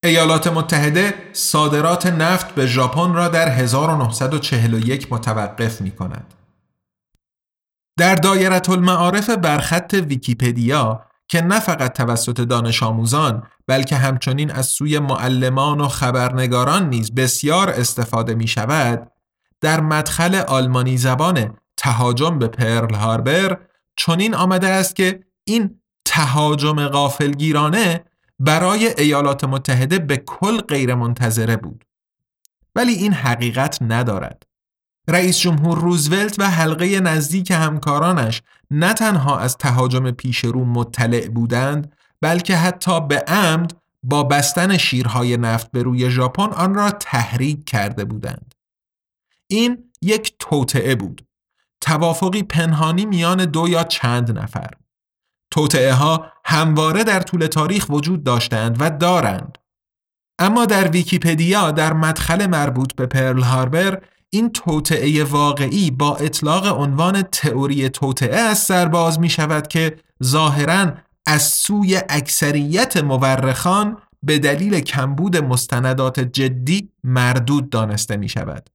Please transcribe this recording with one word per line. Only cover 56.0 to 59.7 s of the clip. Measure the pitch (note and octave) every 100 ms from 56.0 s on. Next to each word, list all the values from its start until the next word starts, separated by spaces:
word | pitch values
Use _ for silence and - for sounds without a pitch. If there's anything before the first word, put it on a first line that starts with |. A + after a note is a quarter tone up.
| D3 D#3+ - _
همواره | - D#3 D#3+ D3+ D#3 F3+
در | A3+ G3
طول | F3+ F3+ D#3
تاریخ | D#3+ D#3 G3+ -
وجود | D3 D3 F3+
داشتند | C#3 A#2+ - A2+ A2+ A#2
و | D#3
دارند. | D3+ F3 F3+ B2 F#2+ - - _